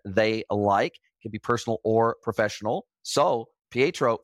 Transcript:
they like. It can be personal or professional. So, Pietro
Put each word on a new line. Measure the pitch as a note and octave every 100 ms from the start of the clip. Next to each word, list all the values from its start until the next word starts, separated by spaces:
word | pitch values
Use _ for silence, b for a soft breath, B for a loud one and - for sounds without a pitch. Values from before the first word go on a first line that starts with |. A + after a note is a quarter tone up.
| G2+
they | F#2+ A2 A2 -
like. | G#2 G2+ G2 A#2+
It | - _ _
can | A2
be | G#2+
personal | - A#2+ - A2+
or | A2 A2 A2+ -
professional. | - G#2+ G#2 - G#2+ E3+ - _
So, | - C#3+ E3+ B2 - _ _
Pietro | A#2+ D3 - C3 A2+